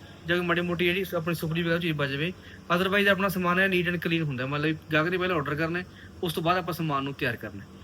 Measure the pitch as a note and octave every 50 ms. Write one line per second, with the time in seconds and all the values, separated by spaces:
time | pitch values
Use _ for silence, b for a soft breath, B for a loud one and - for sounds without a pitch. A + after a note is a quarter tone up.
0 | B B B B - D#3+ F3 F3+ F3+ F3 E3+ F3 F3 F3 F3 E3 F3+ F3 F3 G3
1 | F#3+ F3 F3 E3+ D#3+ F3 E3 D#3 E3+ D#3 D#3+ E3+ F3 E3 E3 E3+ E3+ E3+ D#3 C#3+
2 | C#3+ C3+ C#3 C#3 D#3+ F3+ F#3 B B B B B B - E3+ F3 F#3+ F#3+ F#3+ G#3
3 | G3+ G3+ G3 F3+ G3 G3 E3 F#3 F3+ F3 F3+ F#3 G3 F#3+ F#3 F3+ F3 F3 F3+ E3+
4 | - E3 E3 E3 D#3+ D3 C3 A#2+ C3 C3+ D3 D3 D3+ D#3+ D#3 D#3 - - D#3 D3+
5 | D#3 F3 F#3 F3 F3+ F#3 F#3 D#3 C3+ C3+ D3 D3 E3 D#3+ E3+ F3 F#3 - B B
6 | B B B B F#3 E3+ - F#3+ D#3+ E3 F3+ F#3 E3+ F3 E3 E3+ E3 D#3 C#3+ C3+
7 | C3+ C#3 C#3+ - C#3 B2 A2 - - G#2+ G2+ G2 G2 - - B